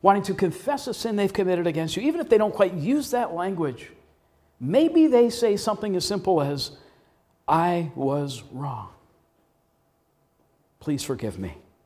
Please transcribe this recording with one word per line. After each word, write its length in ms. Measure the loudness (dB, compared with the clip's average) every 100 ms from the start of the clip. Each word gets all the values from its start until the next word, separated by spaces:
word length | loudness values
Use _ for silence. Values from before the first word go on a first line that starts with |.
wanting 220 | 6 4
to 100 | 0
confess 520 | 0 -2 -2 -4 -4 -4
a 60 |
sin 240 | -6 -4 0
they've 160 | 0
committed 340 | 0 0 2 0
against 300 | -2 -4 -2
you, 60 |
even 180 | 0 -2
if 80 | 2
they 80 | 4
don't 180 | 4
quite 200 | 2 0
use 380 | 2 -2 -2 0
that 200 | -2 -2
language, 580 | -4 -4 -2 -4 -4 -16 -20 _ _ _ _ _ _
maybe 460 | 0 2 4 4 6
they 240 | 6 4
say 260 | 4 0 2
something 400 | -2 -4 -2 -2
as 80 |
simple 380 | -2 -2 2 2
as, 300 | 2 -4 -8 -12 -20 _ _ _ _ _ 0
"I 440 | 2 2 0 -4
was 480 | -4 -2 -2 -4 -10 -14
wrong. 380 | -12 -10 -10 -14 -20 _ _ _ _ _ _ _ _ _ _ _ _ _ _ _ _ _ _
Please 220 | -6 -6
forgive 360 | -4 -6 -6 -8
me." 180 | -12 -12 _ _